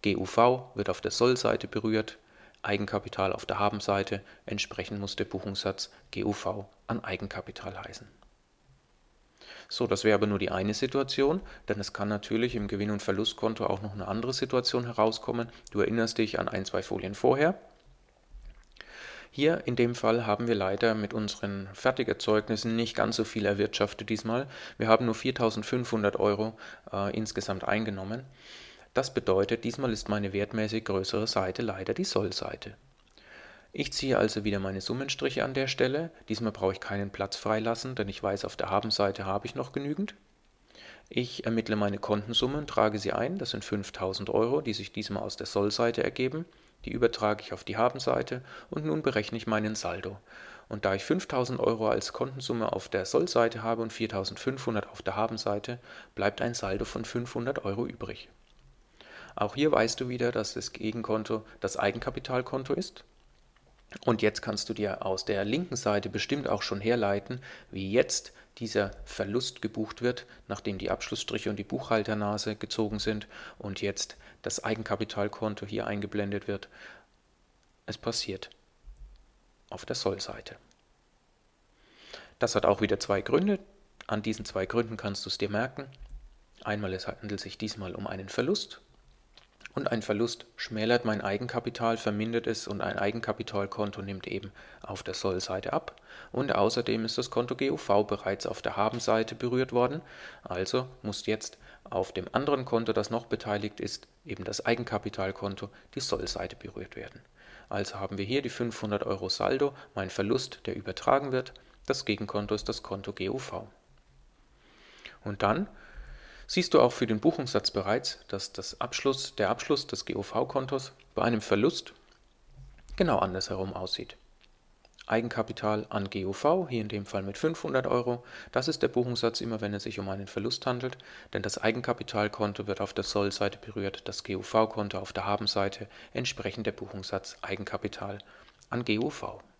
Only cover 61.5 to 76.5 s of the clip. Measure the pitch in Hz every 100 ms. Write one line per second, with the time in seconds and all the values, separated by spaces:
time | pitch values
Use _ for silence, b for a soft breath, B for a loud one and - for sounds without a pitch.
61.5 | B 98 - 101 95 - - - 127 127
62.5 | 135 131 - 190 - - _ - - _
63.5 | _ _ _ _ - - 110 107 - -
64.5 | 104 - 107 101 - 95 95 - 101 101
65.5 | 139 180 127 107 101 98 101 - 139 131
66.5 | 101 - 98 110 120 101 101 - 127 B
67.5 | B B 95 95 113 - - - B B
68.5 | - 113 104 98 - - - 98 117 127
69.5 | - 110 - 107 - 120 120 - B -
70.5 | 101 - 95 92 95 - 120 - - -
71.5 | 101 101 127 - 113 104 107 104 104 -
72.5 | 104 - - 107 107 113 107 - B B
73.5 | B 104 95 101 - - - B B -
74.5 | - - 110 110 101 107 - 104 - 110
75.5 | 104 101 104 107 104 104 104 101 101 -